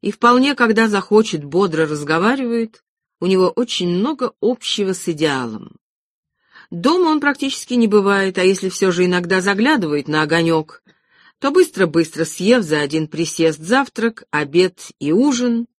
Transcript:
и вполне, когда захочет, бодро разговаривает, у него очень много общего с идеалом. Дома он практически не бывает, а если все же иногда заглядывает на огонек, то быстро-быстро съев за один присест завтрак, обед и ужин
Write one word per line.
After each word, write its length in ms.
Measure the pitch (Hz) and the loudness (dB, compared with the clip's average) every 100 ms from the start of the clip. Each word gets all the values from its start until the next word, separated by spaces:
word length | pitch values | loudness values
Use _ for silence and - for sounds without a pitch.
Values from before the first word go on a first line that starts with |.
и 100 | - | -6
вполне, 440 | - 233 247 277 285 | 0 2 4 2 0
когда 320 | 240 220 226 | 2 2 2
захочет, 560 | 208 - 208 220 156 | 0 2 2 2 -4
бодро 420 | 143 165 196 156 156 | -4 -2 0 0 -2
разговаривает, 960 | 151 147 160 202 269 247 233 226 _ _ _ _ _ | -2 -2 0 2 0 -2 -2 -4 _ _ _ _ _
у 60 | 180 | 0
него 240 | 190 185 | 2 2
очень 400 | - 247 - 175 | 0 -4 -2 -2
много 440 | 175 240 294 247 _ | 0 -2 -2 -6 _
общего 520 | 214 247 - - 196 | -4 -2 -6 -4 -2
с 160 | 180 - | -4 -6
идеалом. 680 | 156 156 135 120 110 - _ _ _ _ _ _ _ _ - - | -2 -2 -2 -6 -10 -16 _ _ _ _ _ _ _ _ -20 -14
Дома 360 | 170 202 359 349 | -4 0 2 2
он 100 | 302 | 2
практически 540 | 294 269 277 - - | 0 -2 -6 -6 -4
не 140 | 247 226 | 0 4
бывает, 500 | 208 196 202 190 185 | 4 2 2 0 2
а 60 | |
если 260 | 185 190 190 | 2 2 -2
все 220 | - 190 | 0 0
же 140 | 175 180 | 2 2
иногда 360 | 180 175 185 | 0 0 0
заглядывает 680 | 185 196 240 302 170 147 143 | 0 0 2 2 0 -2 -2
на 140 | 156 | -2
огонек, 640 | 156 165 165 160 156 - _ _ _ _ _ _ | 0 0 2 0 -2 -14 _ _ _ _ _ _
то 120 | 277 | 0
быстро-быстро 760 | 320 339 - 180 156 160 147 160 | 4 2 2 0 0 -2 -4 -8
съев 380 | - 185 247 | -2 2 2
за 180 | 170 151 | 2 -2
один 260 | 147 156 156 | -2 -2 -4
присест 520 | 151 165 - 160 151 | -4 -6 0 0 0
завтрак, 680 | 160 254 262 - 226 220 - | -2 -2 -2 -2 -4 -4 -6
обед 600 | 147 147 160 185 _ - _ | -6 -2 0 0 _ -20 _
и 120 | 143 | -2
ужин 560 | 175 285 247 247 233 233 | 2 2 0 -2 -2 -6